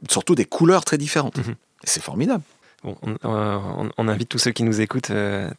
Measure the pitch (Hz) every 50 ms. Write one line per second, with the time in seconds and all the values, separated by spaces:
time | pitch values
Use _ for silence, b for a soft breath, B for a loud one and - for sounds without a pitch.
0 | - - - - - - 180 - 175 - - - 165 165 185 180 - - 160 147
1 | 143 143 - 160 143 120 - 139 123 117 117 - _ _ _ _ - - - -
2 | - - 69 98 143 220 262 185 147 b b b b b b _ - - 98 -
3 | - 110 107 - - 117 110 107 107 104 101 101 98 95 92 92 101 110 - -
4 | 117 110 107 104 117 - - 120 - 123 113 - 120 113 107 104 110 104 - 131
5 | - - 110 107 101 101 101 98 98 - -